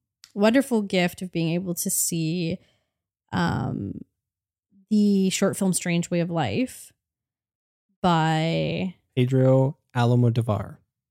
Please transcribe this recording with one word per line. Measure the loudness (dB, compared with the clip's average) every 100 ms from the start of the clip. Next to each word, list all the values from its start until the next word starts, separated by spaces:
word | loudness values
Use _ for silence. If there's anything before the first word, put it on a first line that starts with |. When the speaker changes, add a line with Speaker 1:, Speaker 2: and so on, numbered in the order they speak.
| _ _ _
Speaker 1:
wonderful | 0 4 4 2 -2
gift | 0 0 0 -2
of | -8
being | -2 -2
able | -2 -4 -6
to | -4
see, | -2 -2 -2 -2 -2 -4 -6 _ _ _ _ _ _ -8
um, | -4 -2 -2 -4 -6 -6 -10 -16 _ _ _ _ _ _ _ -2
the | 2 4 2 0
short | 0 -2 0
film | -2
Strange | -2 -2 -2 -2
Way | -2
of | -2
Life | -2 -2 -2 -4 -8 -20 _ _ _ _ _ _ _ _ _ _ _
by | 2 2 2 2 0 0 -2 -4 -6 -8 _ -2
Speaker 2:
Pedro | 2 4 4 4 2 -2 _ 0
Almodovar. | 2 4 4 2 0 -2 -6 -14 _ _ _